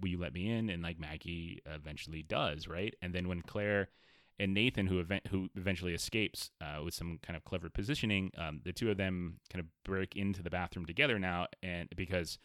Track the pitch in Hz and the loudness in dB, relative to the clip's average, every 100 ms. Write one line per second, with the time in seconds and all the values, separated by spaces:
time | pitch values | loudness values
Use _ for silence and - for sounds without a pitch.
0 | 95 87 87 78 98 117 113 85 85 85 | -2 0 -2 -2 0 2 0 0 -2 -4
1 | 78 78 87 85 82 - - 76 76 71 | -6 -8 -6 -6 -6 -8 -8 -8 -8 -10
2 | - 78 78 - 127 76 78 82 104 - | -8 -8 -2 2 2 0 -4 -2 -2 -2
3 | 90 90 90 90 - 104 104 101 95 _ | -2 0 0 -2 -2 0 2 4 2 _
4 | - - _ - 98 98 120 113 95 92 | -20 -20 _ 0 2 6 6 4 4 4
5 | 85 98 - 98 92 98 92 90 90 85 | 2 -2 0 0 0 -2 0 0 0 -2
6 | - 113 101 - - - 78 76 80 - | 0 2 2 0 -8 -8 -6 -4 -4 -2
7 | 85 80 - 82 - 92 85 - 101 147 | -4 -4 -6 -8 -4 -4 -2 -2 0 0
8 | 113 101 92 - 80 76 90 87 113 101 | 2 2 2 -2 -4 -4 -4 0 2 4
9 | 95 90 87 82 - 92 82 _ - 95 | 2 2 -2 -6 -8 -6 -6 _ -2 0
10 | 92 - 98 95 87 90 90 - 85 85 | 0 0 0 2 0 0 0 -2 -2 4
11 | 143 110 92 87 90 - 92 87 82 87 | 4 4 2 2 0 -4 -4 -4 -4 -4
12 | 90 92 82 - | 0 0 0 -4